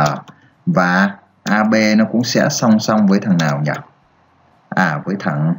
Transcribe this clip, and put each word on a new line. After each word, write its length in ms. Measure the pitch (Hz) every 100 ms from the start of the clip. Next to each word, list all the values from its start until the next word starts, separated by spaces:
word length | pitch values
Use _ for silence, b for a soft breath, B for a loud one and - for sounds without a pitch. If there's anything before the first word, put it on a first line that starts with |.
| 73 69 - b b b -
và 500 | 90 90 90 98 - _ _
A 200 | - 104
B 120 | 107 110 107 107
nó 80 | 110
cũng 120 | 117
sẽ 260 | 123 117 -
song 300 | - 120 110
song 280 | - 110 101
với 120 | 98
thằng 180 | 101 85
nào 220 | 80 71
nhỉ? 120 | 76 - - _ _ _ _ _ _ _ _
À, 320 | - 90 73 87
với 100 | 98
thằng 360 | - 73 82